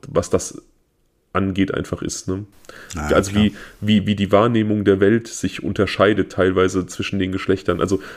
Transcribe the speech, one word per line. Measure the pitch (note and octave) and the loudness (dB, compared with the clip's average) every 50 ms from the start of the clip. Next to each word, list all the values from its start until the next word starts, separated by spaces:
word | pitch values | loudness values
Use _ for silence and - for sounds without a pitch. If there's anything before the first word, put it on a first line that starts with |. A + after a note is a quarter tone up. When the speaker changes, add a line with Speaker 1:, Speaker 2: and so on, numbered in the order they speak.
| - - | -18 -4
Speaker 1:
was | - - - - | -2 -2 -2 0
das | - - - - - - - _ _ _ _ _ _ _ _ _ _ _ _ _ _ | -2 -2 -2 -4 -12 -16 -20 _ _ _ _ _ _ _ _ _ _ _ _ _ _
angeht, | F#2+ F#2+ F#2+ F#2 F#2+ F#2+ - - | -2 -2 -2 0 0 0 0 0
einfach | - - - - - | -4 -4 -6 -6 -6
ist, | - - - - - - | -6 -8 -8 -8 -6 -6
ne? | F#2+ G2 G#2+ - _ - - - - - - - - | -6 -6 -6 -12 _ -20 -20 -20 -20 -20 -18 -12 -10
Speaker 2:
Ja, | D#2+ D2+ D2+ | -8 -2 2
Speaker 1:
Also | - - F#2+ G2 | 2 2 2 2
Speaker 2:
klar. | G2 G#2 G#2+ | 2 2 2
Speaker 1:
wie, | G2+ G2 - - - - _ | 2 2 -2 -14 -20 -14 _
wie, | - G#2 G#2+ G#2 F#2 G#2 | 0 2 2 2 4 0
wie | G#2 | 0
die | G2+ G2+ F2+ | 0 0 2
Wahrnehmung | G2 G2 A2 A#2+ A#2+ A2+ G#2+ G#2+ G#2+ G#2+ G2+ | 4 4 4 4 2 2 0 0 0 0 4
der | G2+ G2 F#2+ | 2 4 4
Welt | G2+ G2 A2+ A#2 A2+ - | 4 4 4 2 0 -4
sich | - - - G2+ - - | -10 -6 -6 -4 -4 -4
unterscheidet | - G2 G2 - G2+ F#2 - - G2+ G2+ A2 G2 F2+ - | -6 -4 0 0 0 -2 2 2 2 4 4 2 0 -2
teilweise | - - F2+ F#2 F#2 F#2+ F#2 F#2+ F#2 F#2+ F2 E2+ | 0 0 2 2 4 2 2 2 2 -2 -4 -4
zwischen | - - G2+ - - G2 | -6 -8 -8 -4 -2 -2
den | F#2+ F#2 | -2 -2
Geschlechtern. | F#2 F#2+ - - F#2+ F#2+ - - F2+ E2+ | -2 -6 -2 0 -2 0 0 -2 -2 0
Also | - G2 G2+ F#2+ - - - | 0 0 0 -2 -4 -8 -16